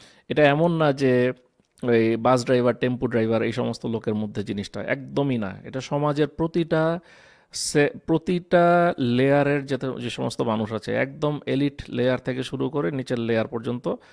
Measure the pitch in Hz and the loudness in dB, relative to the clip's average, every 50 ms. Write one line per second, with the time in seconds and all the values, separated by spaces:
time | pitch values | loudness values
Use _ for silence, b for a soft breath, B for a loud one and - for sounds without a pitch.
0 | B B B B B B 123 151 151 143 143 151 165 175 170 160 156 147 139 135 | B B B B B B 2 4 4 6 6 4 2 2 2 2 2 2 2 2
1 | 135 131 123 123 123 127 127 - _ _ _ _ _ _ _ _ - 123 117 113 | 4 4 4 4 4 2 0 -4 _ _ _ _ _ _ _ _ 0 2 4 4
2 | 113 113 113 113 113 123 127 127 120 135 131 123 123 123 117 - - 123 123 120 | 4 4 2 2 4 4 4 4 2 2 2 4 4 2 2 0 0 -2 -2 -2
3 | 131 120 110 117 113 110 113 110 113 117 110 120 120 120 113 - - 123 113 110 | -2 -2 0 0 0 2 0 0 0 -2 -2 -2 -4 -4 -4 -6 -6 -6 -6 -4
4 | - 113 107 107 107 104 104 110 98 110 101 101 101 - - 101 - - 127 139 | -4 -4 -4 -2 -4 -6 -6 -6 -6 -6 -6 -6 -8 -8 -10 -8 -6 -4 -4 -6
5 | 131 131 143 143 143 139 127 117 104 95 98 98 - - - 131 127 - 147 143 | -6 -4 -2 0 0 0 0 -2 -4 -6 -8 -12 -14 -10 -10 -10 -6 -4 -2 -2
6 | 147 147 143 147 151 143 - - 165 165 - 175 165 156 165 160 160 160 165 175 | 0 0 0 0 -2 -2 -2 -4 -4 -2 -2 -2 -2 0 0 0 0 0 -2 -4
7 | B B B B B B B B B B - - - - - 151 143 135 - - | B B B B B B B B B B -10 -8 -6 0 2 2 2 2 0 -4
8 | - - 165 156 - - 180 175 175 - - 175 175 175 175 175 175 175 170 - | -2 0 0 0 0 0 -2 -2 0 2 4 4 6 6 6 4 4 2 0 0
9 | 131 120 120 123 131 139 139 143 143 143 143 143 135 135 139 127 - 131 120 - | 0 2 2 4 4 4 4 4 4 2 0 -2 -2 -4 -4 -4 -4 -6 -6 -6
10 | 120 120 - - 131 123 - - 135 120 110 110 110 104 113 104 - 110 110 113 | -8 -8 -6 -4 -6 -4 -4 -2 -2 0 0 -2 -2 -4 -4 -6 -4 -2 -2 -2
11 | 127 135 139 - 151 147 147 139 - - 131 135 143 143 143 - - - - 123 | -2 -2 -4 -4 -4 -4 -4 -4 -4 -4 -2 0 0 -2 -4 -6 -12 -8 -4 0
12 | 123 131 127 123 - 139 127 127 127 - - 131 135 131 131 143 151 170 151 131 | 0 0 0 -2 -4 -6 -6 -6 -6 -6 -6 -4 -4 -4 -4 -4 -4 -4 -4 -6
13 | 123 - 131 120 117 113 117 110 110 - - 117 113 123 120 123 - 170 202 247 | -6 -4 -4 -4 -2 0 0 0 0 -2 -4 -8 -6 -6 -6 -4 -4 -4 -6 -6
14 | b b | b b